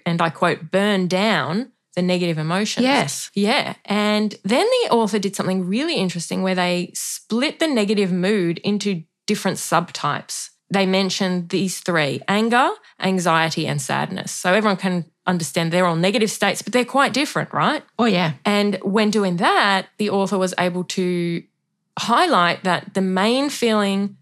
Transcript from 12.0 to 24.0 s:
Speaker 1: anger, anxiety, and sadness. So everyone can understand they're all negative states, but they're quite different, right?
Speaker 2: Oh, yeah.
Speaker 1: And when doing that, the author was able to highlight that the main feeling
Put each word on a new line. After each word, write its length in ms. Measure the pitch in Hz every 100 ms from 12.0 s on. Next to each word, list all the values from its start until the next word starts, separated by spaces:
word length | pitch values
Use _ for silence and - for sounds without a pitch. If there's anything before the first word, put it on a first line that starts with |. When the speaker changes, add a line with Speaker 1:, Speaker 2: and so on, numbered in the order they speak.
| 143 131 -
Speaker 1:
anger, 420 | 202 226 240 302 415 - -
anxiety, 640 | 190 190 175 165 160 156 151
and 160 | 143
sadness. 480 | - 135 151 190 -
So 220 | - 185
everyone 240 | 196 214 185
can 300 | 190 180 160 _ -
understand 460 | 180 160 - 165
they're 140 | 175 180
all 100 | 165
negative 340 | 180 208 214
states, 320 | - 202 -
but 100 | -
they're 120 | 247
quite 280 | 240 262 269
different, 380 | 240 294 - -
right? 300 | 143 175 294 - -
Speaker 2:
Oh, 60 |
yeah. 300 | 233 185 165 -
Speaker 1:
And 320 | - 202 202 196
when 280 | - 196 214
doing 280 | 214 196 175
that, 480 | 254 392 214 190 185 -
the 120 | 208
author 280 | 196 190 196
was 160 | 185 185
able 260 | 180 180
to 580 | 180 - 180 175 170 170 - _ _ _ _ -
highlight 640 | - 240 359 220 170 -
that 300 | 185 160 -
the 60 | -
main 500 | 190 185 208 254 285
feeling 640 | 269 240 214 202 196